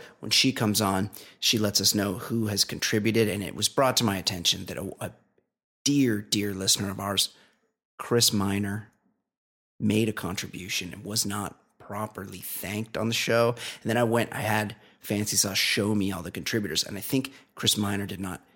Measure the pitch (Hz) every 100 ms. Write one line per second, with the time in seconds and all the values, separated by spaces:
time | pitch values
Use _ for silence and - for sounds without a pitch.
0 | - - - - 135 123 110 104 101 95
1 | 101 - - - - 113 104 98 98 104
2 | 101 90 - 117 107 98 - 117 - 110
3 | 107 110 107 98 90 - 113 - 131 127
4 | 117 95 - 90 85 92 92 - 95 -
5 | 90 - _ _ _ _ _ _ 139 143
6 | 127 104 98 104 101 95 95 - 101 98
7 | 101 95 - - _ _ _ _ _ -
8 | - 120 117 104 98 98 101 101 104 _
9 | _ _ _ _ _ _ _ - 107 107
10 | 110 - 87 82 90 - 92 - 90 87
11 | 101 110 104 104 101 - _ _ - 101
12 | 107 - 98 95 - - 90 104 113 -
13 | 113 113 - 117 117 120 - - 120 117
14 | 120 117 - - 113 107 104 110 - _
15 | - 104 107 101 101 95 - - 104 107
16 | 95 90 85 98 - 117 98 80 - 101
17 | - 135 135 - - - 117 107 101 101
18 | 95 90 95 90 _